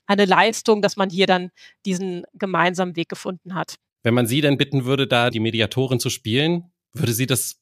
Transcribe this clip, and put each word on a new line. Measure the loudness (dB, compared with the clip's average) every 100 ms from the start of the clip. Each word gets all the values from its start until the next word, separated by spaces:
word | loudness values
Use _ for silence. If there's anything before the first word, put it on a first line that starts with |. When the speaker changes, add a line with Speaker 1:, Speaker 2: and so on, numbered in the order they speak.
| -2
Speaker 1:
eine | 2 4
Leistung, | 4 4 2 0 2
dass | 2 0
man | -2
hier | 0 2
dann | 2 0 -12 -20 _ -6
diesen | -4 -4 -6 -10
gemeinsamen | -10 -4 0 0 0 -4 -4
Weg | -8
gefunden | -8 -10 -10 -10 -8
hat. | -8 -12 _ _
Speaker 2:
Wenn | 0
man | 2 2
Sie | 2
denn | 2 2
bitten | 0 0 0
würde, | 0 2
da | 2 2
die | 0
Mediatorin | -2 0 -2 0 -2 -2
zu | -2
spielen, | -6 -2 0 2 0 -4 _ _
würde | -4 -2
sie | 0 0
das | -2 -2 -12